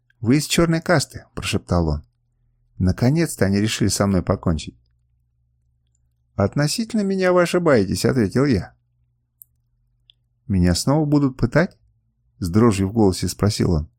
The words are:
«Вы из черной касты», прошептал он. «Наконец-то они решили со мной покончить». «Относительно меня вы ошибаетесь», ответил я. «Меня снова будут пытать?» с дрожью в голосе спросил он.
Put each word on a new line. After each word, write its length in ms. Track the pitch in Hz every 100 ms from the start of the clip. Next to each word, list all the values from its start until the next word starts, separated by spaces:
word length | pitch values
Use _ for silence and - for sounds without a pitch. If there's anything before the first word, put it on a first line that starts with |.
| _ _
«Вы 180 | 107 143
из 80 | -
черной 340 | - 170 165
касты», 460 | - 165 - - -
прошептал 540 | - - 101 - 90 80
он. 180 | 76 - _ _ _ _ _ _ -
«Наконец-то 680 | 92 92 120 160 160 - 95
они 140 | 101
решили 280 | 107 - 104
со 180 | - 98
мной 160 | 95
покончить». 580 | 85 98 - 80 - - _ _ _ _ _ _ _ _ _ _ _ _ _ _ _ -
«Относительно 640 | 101 139 147 - 220 220
меня 320 | 196 190 185
вы 80 | 180
ошибаетесь», 640 | 170 180 165 127 95 90 117
ответил 400 | 127 98 120 143
я. 300 | 101 - _ _ _ _ _ _ _ - _ _ _ _ _ _ _ _ _ -
«Меня 300 | 98 90 87
снова 280 | - 147 151
будут 300 | 143 139 127
пытать?» 440 | - 147 185 _ _ _ _ _ _ -
с 100 | 87
дрожью 420 | 98 117 95 95
в 40 |
голосе 340 | 113 101 90 92
спросил 440 | - 104 - 110
он. 180 | 82 78